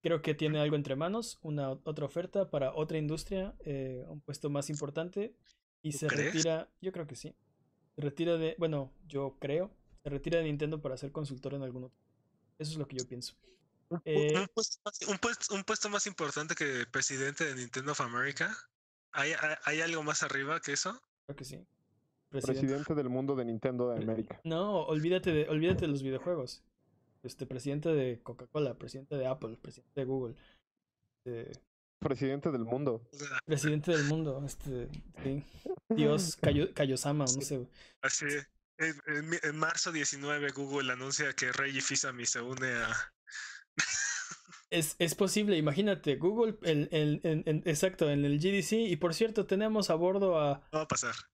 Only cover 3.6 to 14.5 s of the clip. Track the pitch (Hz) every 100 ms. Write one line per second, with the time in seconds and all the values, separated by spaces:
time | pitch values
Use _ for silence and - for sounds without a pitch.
3.6 | - 139 131 127 135 156 - 143 147 143
4.6 | 143 147 143 143 170 190 214 - _ _
5.6 | _ _ 156 147 151 139 143 160 160 160
6.6 | - _ 185 185 151 - 156 - _ _
7.6 | _ _ _ - 143 143 170 165 160 -
8.6 | 165 151 135 - - 143 139 - 139 151
9.6 | 190 - _ - 143 139 170 170 160 147
10.6 | 151 156 147 131 139 151 147 131 135 139
11.6 | 135 123 127 _ _ _ _ _ _ _
12.6 | 151 156 143 131 123 123 - - _ _
13.6 | _ _ _ 170 160 151 147 156 196